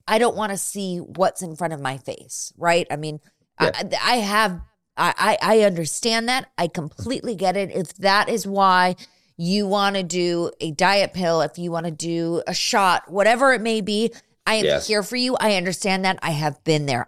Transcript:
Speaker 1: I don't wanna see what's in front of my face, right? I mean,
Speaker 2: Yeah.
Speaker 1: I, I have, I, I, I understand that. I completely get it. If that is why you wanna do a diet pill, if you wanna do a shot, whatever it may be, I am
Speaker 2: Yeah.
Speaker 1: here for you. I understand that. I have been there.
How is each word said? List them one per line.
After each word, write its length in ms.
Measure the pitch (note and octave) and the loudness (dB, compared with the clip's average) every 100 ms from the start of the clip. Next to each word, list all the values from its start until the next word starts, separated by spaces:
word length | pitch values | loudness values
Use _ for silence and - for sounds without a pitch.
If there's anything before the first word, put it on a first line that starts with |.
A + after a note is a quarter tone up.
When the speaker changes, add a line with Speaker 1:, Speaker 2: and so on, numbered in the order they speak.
| - | -2
Speaker 1:
I 120 | A3 | 2
don't 160 | A#3+ F3 | 2 0
wanna 220 | G#3 G3 | -4 -4
see 400 | - G#3 F#3+ F3 | -6 -6 -6 -6
what's 440 | - E3 F#3 - | -8 0 0 0
in 140 | F3+ D#3 | -12 -6
front 180 | E3+ | -6
of 80 | D3+ | -4
my 160 | C3+ C3+ | -6 -8
face, 560 | - - C3+ - - - | -10 -12 -12 -12 -12 -4
right? 300 | E3+ F3 E3+ | 2 2 2
I 60 | D3 | -4
mean, 220 | D#3 D3+ _ _ _ - | -6 -8 _ _ _ -2
Speaker 2:
Yeah. 120 | D#3 | -2
Speaker 1:
I, 400 | B2 G3+ - D3+ | 0 -4 -2 0
I 20 | B3 | 0
have, 440 | G3+ G#3 G#3+ F3 - _ _ - | 2 2 2 -2 -14 _ _ 0
I, 420 | - - G3+ - | 0 2 2 2
I, 140 | F3+ A3 | 4 6
I 20 | |
understand 680 | G3+ E3+ D#3 - A#3 A3+ A#3 | 6 2 -4 -2 0 0 0
that. 220 | C4 B3+ - | -2 -4 -6
I 120 | E3+ | -4
completely 640 | - D#3 - A3+ C4 B3 | -4 -10 -10 -6 -6 -6
get 240 | G3+ F#3 F#3+ | -2 0 0
it. 140 | F#3+ | -4
If 240 | - E3 - | -4 -8 -2
that 320 | F#3+ G3+ - | 2 2 2
is 160 | A3 G3 | -2 -2
why 500 | G3 F#3+ F#3 F3+ F3+ - _ _ - | 2 6 6 4 0 -12 _ _ -6
you 280 | E3+ G#3 G3 | -2 0 0
wanna 360 | G3+ G3+ G3 | 2 2 0
do 480 | F3 F3+ F3 E3+ E3+ - | -4 -2 0 0 -2 -6
a 100 | E3 | -8
diet 440 | D3 F3+ G3+ F#3 | 2 2 4 0
pill, 280 | F3 F3 E3 | 0 0 2
if 160 | D3 - | 0 -4
you 140 | F3 | -6
wanna 180 | E3 E3+ | -4 -6
do 540 | D3+ E3 E3 E3 E3+ - | -6 -4 -2 -2 -2 -4
a 80 | |
shot, 580 | F3+ - A3+ F#3+ E3+ - | -4 0 2 4 2 -2
whatever 420 | F#3 G3+ A#3 C4+ | 2 2 4 4
it 80 | B3 | 2
may 200 | A3+ A3 | 0 -2
be, 320 | G3 G#3 A#3 - _ _ - | -2 0 -2 -4 _ _ -2
I 80 | A3 | 0
am 100 | - | 2
Speaker 2:
Yeah. 140 | - | 0
Speaker 1:
here 220 | - G#3+ | 0 -2
for 140 | F#3 B3 | -2 -2
you. 200 | B3+ B3+ | -2 0
I 180 | G#3+ G3 | 2 2
understand 500 | F3 F3+ G3 F#3+ F#3+ | -2 -4 -2 0 0
that. 140 | F#3 | -2
I 80 | D#3+ | -2
have 340 | D3+ D#3 C#3+ | -2 -2 -2
been 220 | - D3+ C#3+ | 0 0 2
there. 220 | A#2+ | -2